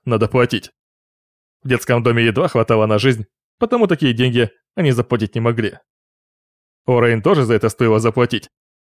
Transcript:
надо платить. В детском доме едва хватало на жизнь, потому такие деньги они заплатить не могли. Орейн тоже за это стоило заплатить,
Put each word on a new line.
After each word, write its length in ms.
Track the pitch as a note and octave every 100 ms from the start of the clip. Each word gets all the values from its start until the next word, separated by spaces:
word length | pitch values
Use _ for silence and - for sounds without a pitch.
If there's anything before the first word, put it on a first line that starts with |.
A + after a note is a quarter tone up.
надо 240 | - A2 G#2+
платить. 440 | B2+ B2 G#2 - _ _ _ _ _ _ _ _ _
В 60 | C3
детском 340 | A#2+ - A#2+
доме 220 | A#2 A#2
едва 240 | A#2 G#2 F3
хватало 380 | A#2+ A2 A2 G#2+
на 120 | G#2+
жизнь, 280 | C3 A2+ G#2 _ _ _
потому 280 | A3+ A#3+ G3+
такие 260 | D#3 C#3
деньги 380 | A2+ B2+ A#2+ G#2+ - _
они 180 | - D3+
заплатить 420 | A#2+ A#2+ A#2+ G#2+
не 60 | A#2
могли. 380 | A#2 A#2 G#2+ - _ _ _ _ _ _ _ _ _ _ -
Орейн 360 | A#2+ A#2+ A2+
тоже 220 | - E3+
за 100 | A#2
это 140 | A2+ A2+
стоило 320 | - A#2 A2
заплатить, 480 | A2+ B2 B2 A2 - _ _ _